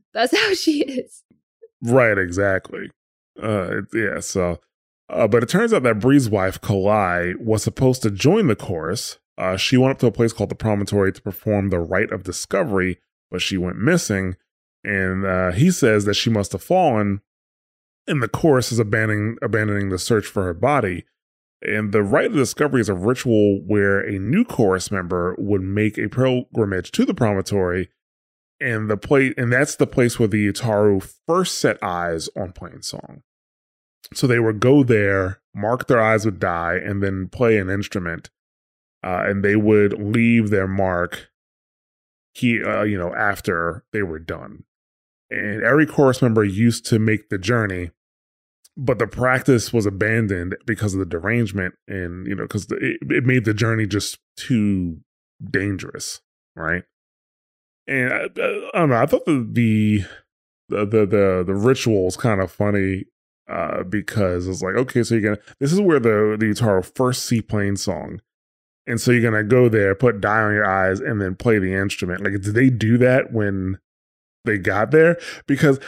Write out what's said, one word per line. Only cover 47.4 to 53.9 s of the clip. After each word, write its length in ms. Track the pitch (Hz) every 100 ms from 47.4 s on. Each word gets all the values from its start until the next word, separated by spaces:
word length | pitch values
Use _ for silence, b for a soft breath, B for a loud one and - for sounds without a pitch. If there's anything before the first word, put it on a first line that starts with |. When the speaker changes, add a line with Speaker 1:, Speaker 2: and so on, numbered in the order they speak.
| 92 120 104 90 87 - _ _ _ _ _ _ _ -
Speaker 2:
but 220 | 127 120
the 80 | 107
practice 640 | - 127 127 131 123 -
was 120 | 117 101
abandoned 680 | 95 107 113 107 92 87 98 -
because 280 | 110 104
of 60 | 95
the 60 | 90
derangement, 680 | 87 95 120 110 95 90 - -
and, 400 | 98 87 87 98
you 80 | 98
know, 100 | 107
'cause 200 | 107 -
the, 80 | -
it, 220 | 131 - 127
it 160 | 117 123
made 200 | 127 110
the 80 |
journey 340 | 107 113 113
just 320 | 107